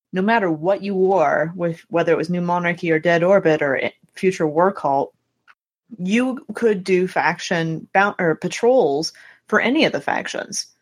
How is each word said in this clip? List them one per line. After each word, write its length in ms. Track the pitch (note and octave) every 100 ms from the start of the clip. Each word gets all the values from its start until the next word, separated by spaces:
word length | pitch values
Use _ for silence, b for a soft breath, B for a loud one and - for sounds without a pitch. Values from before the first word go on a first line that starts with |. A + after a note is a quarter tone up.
| _
no 100 | F#3
matter 280 | G3+ A3+ F#3
what 320 | D#3 E3 G#3
you 120 | G3
wore, 580 | F#3+ F#3+ F#3+ D3 D3 D#3+
with, 300 | F3+ E3+ E3 _
whether 240 | E3 E3+
it 40 | D#3
was 140 | D#3+
New 100 | F3+
Monarchy 500 | F3 F3 E3+ E3+ E3+
or 80 | D#3
Dead 240 | F3 E3+
Orbit 400 | F3 G3 D#3+ D3+
or 140 | C#3+ C3
i-, 160 | - - _
Future 320 | - F#3 F#3 D#3+
War 260 | D3+ F#3
Cult, 420 | G3 D3 C#3 - _ _ _ _ _ _ _ _ -
you 460 | F3+ A3+ B3+ B3+ -
could 280 | G#3 A3+ G3
do 240 | F#3 F3+ F#3
faction 800 | E3+ C#3+ E3+ - E3+ E3 D#3+ -
bou-, 200 | G3 G3+ G3+
or 160 | F3
patrols 800 | D#3 F3+ - A#3 C4 E3 C#3 E3 B B B _
for 140 | G#3+
any 240 | G#3 D4+
of 80 | G3+
the 80 | -
factions, 680 | - - - - - - - _